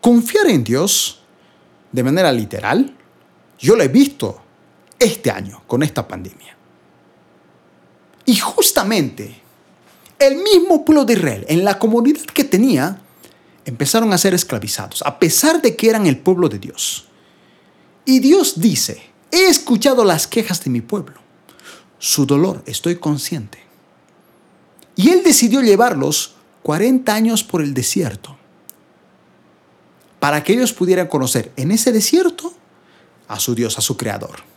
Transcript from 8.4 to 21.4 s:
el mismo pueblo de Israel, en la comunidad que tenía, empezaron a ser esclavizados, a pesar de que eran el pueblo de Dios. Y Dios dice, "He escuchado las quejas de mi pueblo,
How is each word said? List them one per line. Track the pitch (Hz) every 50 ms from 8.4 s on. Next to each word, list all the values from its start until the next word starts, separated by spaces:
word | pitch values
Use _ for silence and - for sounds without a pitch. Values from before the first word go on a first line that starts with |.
| - - - - 381 - - 294 196 196 226 190 147 120 - - 104 - - - _ _ _ _ _ _ _ _ _ _ _ _ _ _ _
el | _ 277 277 277
mismo | 330 381 427 415 349 339 381 339 302 -
pueblo | - 311 294 262
de | 208 233
Israel, | - - 143 110 101 101
en | - 156 170 190
la | 202 190
comunidad | 196 - 220 220 233 233 269 302 - -
que | - - - 285
tenía, | - - 190 233 269 202 131 139 175 196 190 _ _ _ _ - - _ _ _ _ _ _ _
empezaron | - 120 113 139 135 - 226 226 220
a | 220
ser | - - 196 180
esclavizados, | 175 - - - 107 - 110 - - 98 - - - -
a | 147 - -
pesar | - 160 - - - 311 330 330
de | - 233 226
que | - -
eran | 220 226 220 202
el | 160 131
pueblo | 127 - 180 185 175 175 139
de | 104
Dios. | 98 - - - - - - - - _ _ _ _ _ _ _ _ _ _ _ _ _ _ _ _ _ _ _ _ _
Y | 269 262 262
Dios | 254 269 349 392 320 - - 165
dice, | 175 220 151 - - - - - - _ _ _ _ _
"He | - 349 381
escuchado | 370 302 - - - 247 220 240 277 254 247 220
las | 196 - 160 -
quejas | - - 233 220 - 185 160 -
de | 139
mi | 123 117
pueblo, | 110 - 208 202 143 - - - _ _ _ _